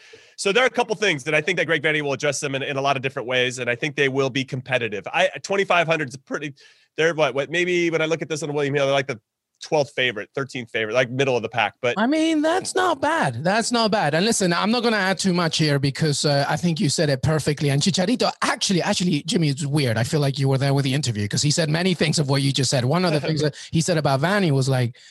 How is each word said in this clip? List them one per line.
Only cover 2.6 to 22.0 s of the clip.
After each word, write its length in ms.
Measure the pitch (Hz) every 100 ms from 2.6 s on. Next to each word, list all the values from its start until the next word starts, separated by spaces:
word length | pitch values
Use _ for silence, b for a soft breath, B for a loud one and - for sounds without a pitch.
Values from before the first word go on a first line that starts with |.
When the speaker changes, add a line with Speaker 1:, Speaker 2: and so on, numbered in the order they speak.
Speaker 1:
in 140 | 131 135
a 60 |
lot 160 | 139 139
of 40 |
different 260 | 131 135 117
ways, 300 | 127 127 123
and 120 | 120
I 60 | 120
think 200 | 156 143
they 140 | 139
will 200 | 131 135
be 140 | 127
competitive. 640 | 131 131 - 127 117 101 90
I, 220 | 156 185 151
twenty-five 440 | - 196 196 180 160
hundred 220 | 160 147
is 60 | 135
a 40 |
pretty, 340 | - 175 156 135 b b b -
they're 160 | 160 151
what, 180 | 147
what, 160 | 127 139
maybe 400 | 165 180 175 170
when 120 | 160
I 40 | 156
look 160 | 160
at 60 | 165
this 160 | 156
on 80 | 156
William 200 | 147 143
Hill, 140 | 143 135
they're 60 |
like 140 | 139 135
the 140 | 127 - _ _ _
twelfth 320 | - 156 135
favorite, 360 | - 127 107 98
thirteenth 380 | - 135 131 117
favorite, 240 | 117 107 120
like, 160 | 127
middle 260 | 127 135 120
of 60 |
the 60 | 110
pack. 260 | 120 104 -
But 140 | 123 120
Speaker 2:
I 120 | 233
mean, 340 | 311 320 311
that's 320 | 311 349 -
not 260 | 381 370 294
bad. 440 | 294 320 175 117
That's 280 | 160 214 220
not 200 | 240 226
bad. 240 | 208 156 156
And 100 | 208
listen, 260 | 220 185
I'm 200 | 170 190
not 100 | 247
gonna 160 | 220 214
add 220 | 190 190
too 140 | 196
much 260 | 175 165 -
here 180 | 156 143
because, 480 | 139 131 160 139 156
uh, 180 | 143 139
I 80 | 151
think 220 | 175 160
you 100 | 143
said 220 | - 151
it 100 | 131
perfectly. 480 | - 156 143 147 147
And 100 | 139
Chicharito, 520 | 196 170 180 254 202 -
actually, 400 | 254 294 - 185
actually, 400 | 165 208 180 147
Jimmy, 280 | 160 214 156
it's 140 | 131
weird. 340 | 139 151 131 107
I 60 |
feel 180 | 123 151
like 180 | 143 139
you 100 | 135
were 80 | 135
there 160 | 139
with 120 | 139 131
the 100 | 131
interview 320 | 123 107 104
'cause 160 | -
he 80 | 147
said 180 | 165 160
many 240 | 160 185
things 240 | 175